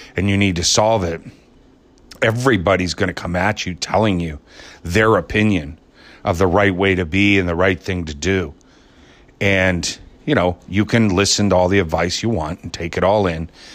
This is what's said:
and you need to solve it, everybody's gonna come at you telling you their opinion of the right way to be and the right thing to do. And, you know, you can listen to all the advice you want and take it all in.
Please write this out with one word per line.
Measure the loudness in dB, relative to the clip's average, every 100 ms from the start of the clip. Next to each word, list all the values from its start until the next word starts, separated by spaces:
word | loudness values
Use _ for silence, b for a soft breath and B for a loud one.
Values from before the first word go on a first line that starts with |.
| B -4
and | -2
you | 0
need | 0 0
to |
solve | 0 2 2 0
it, | -2 -6 -12 B B B _ _ _ _ -20 -4
everybody's | -2 0 2 2 2 2 0
gonna | -2 -4
come | -4 -6 -2
at | -2 -2
you | -6
telling | -8 -4 0 0 0
you | -4 -8 B B B B
their | -4 0 4 2
opinion | 2 0 2 0 -4 -12 _ B B B
of | -4 0
the | 2
right | 4 2 2
way | 2
to | 2
be | 0 2 4 4
and | 2
the | 0
right | 0 0
thing | -4 -6
to | -6
do. | -6 -2 -2 -2 -10 b b b b b b b -4
And, | 0 2 2 0 -4 -10 -16 -12
you | -2 0
know, | 0 -2 -4
you | -2
can | 0 2 2 2
listen | 0 0 2
to | 2
all | 2
the | 2
advice | 0 0 -2 -4
you | -4
want | -4 -4 -8
and | -12
take | -10 -8 -2
it |
all | 0 2 0
in. | -2 -8 B B